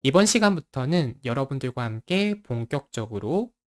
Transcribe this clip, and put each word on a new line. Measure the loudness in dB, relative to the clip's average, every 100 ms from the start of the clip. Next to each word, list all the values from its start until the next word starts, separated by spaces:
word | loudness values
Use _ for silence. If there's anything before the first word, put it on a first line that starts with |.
이번 | 4 4
시간부터는 | 4 4 4 2 -6 -6 0 0 0 -4
여러분들과 | -4 -4 -4 -4 -4 -4
함께 | -6 -8 -4 -2 0 -4
본격적으로 | _ -6 -4 -6 -6 -10 -6 -6 -2 -2 -4 _